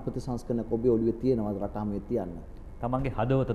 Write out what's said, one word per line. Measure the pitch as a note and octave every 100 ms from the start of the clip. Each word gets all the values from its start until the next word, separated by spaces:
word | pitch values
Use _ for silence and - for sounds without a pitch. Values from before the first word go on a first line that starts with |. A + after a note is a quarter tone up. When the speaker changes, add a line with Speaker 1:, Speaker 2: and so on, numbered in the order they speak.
| A#2+
Speaker 1:
ප්‍රතිසංස්කරණයක් | A#2+ B2+ A#2 - A#2 A2
ඔබේ | A#2 B2 A2+
ඔළුවේ | A2+ A2+
තියෙනවද | B2+ B2 G#2+ G2
රට | G2+ G#2+
හමුවේ | G#2+ G2+ -
තියන්න? | A#2 F2+ E2+ - - - -
Speaker 2:
තමන්ගේ | A#2+ B2+ C3
හදවත | A2 A#2+ C3+ B2